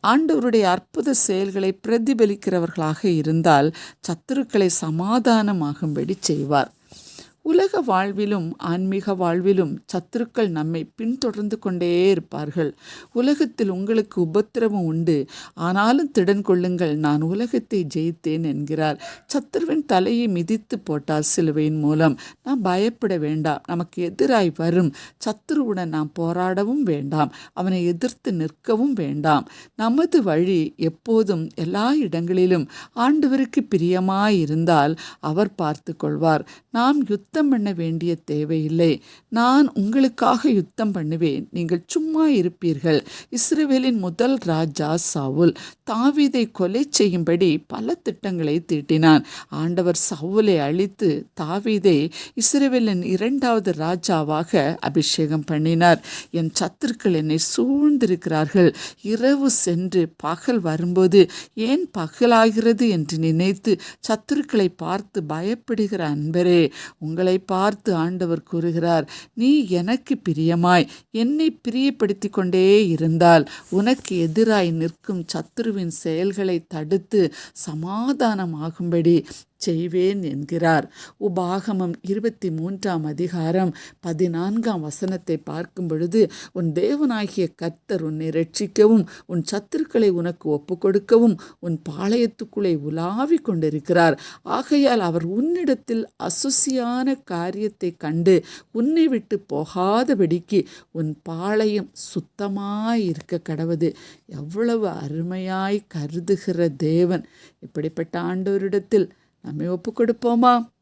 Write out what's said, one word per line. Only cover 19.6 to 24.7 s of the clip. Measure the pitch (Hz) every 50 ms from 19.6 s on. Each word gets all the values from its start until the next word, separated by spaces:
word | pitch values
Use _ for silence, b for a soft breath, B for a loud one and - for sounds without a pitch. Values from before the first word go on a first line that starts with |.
| 339 320 294 311 294
தலையை | - 220 185 190 190 233 233 240
மிதித்து | 220 185 170 170 170 220 220 214 _ - 202
போட்டார் | - - 151 147 147 - 156 151
சிலுவையின் | 151 - - - 170 160 147 156 151 156 156 156
மூலம். | 151 147 151 156 160 156 127 B B B B B _
நாம் | 247 277 254
பயப்பட | 196 190 180 185 208 233 233 _ - 202 190
வேண்டாம். | 165 151 147 156 156 151 160 143 - -
நமக்கு | - 175 170 175 - - - 175 170 190
எதிராய் | - - 277 254 220 190 170 147
வரும் | - 165 170